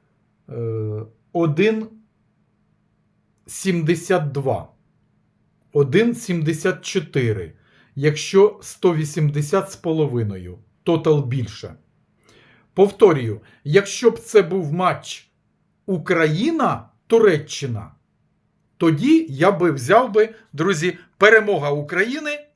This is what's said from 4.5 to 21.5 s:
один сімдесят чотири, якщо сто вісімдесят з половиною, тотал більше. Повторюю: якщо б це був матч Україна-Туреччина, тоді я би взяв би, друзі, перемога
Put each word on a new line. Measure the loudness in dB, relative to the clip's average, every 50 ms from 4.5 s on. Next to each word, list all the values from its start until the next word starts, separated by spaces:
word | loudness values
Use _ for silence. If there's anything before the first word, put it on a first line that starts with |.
| -4 -4 -6 -12 _ _ _ _ _ _ _ _ _ _ _ _ _ _ _ _ _ _ _ _ 0
один | 0 0 2 2 2 2 2 0
сімдесят | -4 -6 -6 -4 -4 -2 -4 -4 -2 -2 -4 -4 -4 -6
чотири, | -6 -6 -6 -4 -4 -4 -2 -2 -2 -2 -4 -6 -12 -16 _ _ _ _ _ _ _ -8
якщо | -2 -2 0 0 -2 -4 0 4 4 4 4 2 -2
сто | -14 -18 -6 -2 0 0 2
вісімдесят | 0 -2 -4 -2 -2 0 0 0 -2 -2 0 0 -2 -2 -4
з | -8
половиною, | -8 -6 -4 -2 0 -2 -2 -2 -2 -4 -4 -6 -10 -12 -16 -18 -18 _ _ _ _ -2
тотал | 0 0 2 2 2 2 2 0
більше. | -2 -4 -4 -6 -8 -10 -14 -16 -16 -18 -20 _ _ _ _ _ _ _ _ _ _ _ _ _ _ _ _ _ _ _
Повторюю: | 2 2 2 4 6 6 6 6 4 -2 -6 -8 -10 -14 _ _ _ -2
якщо | 2 2 2 2 0 -2 0 2 2
б | 2 0
це | -2 0 2 2
був | 2 2 0 -4 -4 -4 -2
матч | -2 0 0 -2 -2 -8 -16 -18 -18 -20 _ _ _ _ _ _ _ _ _ _ _ _
Україна-Туреччина, | -6 -6 -4 -2 -2 0 2 2 2 0 0 -2 -2 0 0 0 -2 -2 -4 -8 -16 _ _ _ 2 4 6 6 6 4 2 -2 -6 -10 -8 -8 -6 -6 -8 -10 -14 -20 _ _ _ _ _ _ _ _ _ _ _ _ _ _ _ _ -2
тоді | 0 0 0 2 2 4 4 2 2 0
я | -2 0 2 2
би | 2 2 0 0
взяв | 0 -2 0 4 4 4 4 2
би, | 2 0 0 0 -2 -10 _ _ -6
друзі, | -4 -2 -2 0 -2 -2 -4 -6 -8 -12 _ _ 2
перемога | 4 6 6 6 4 2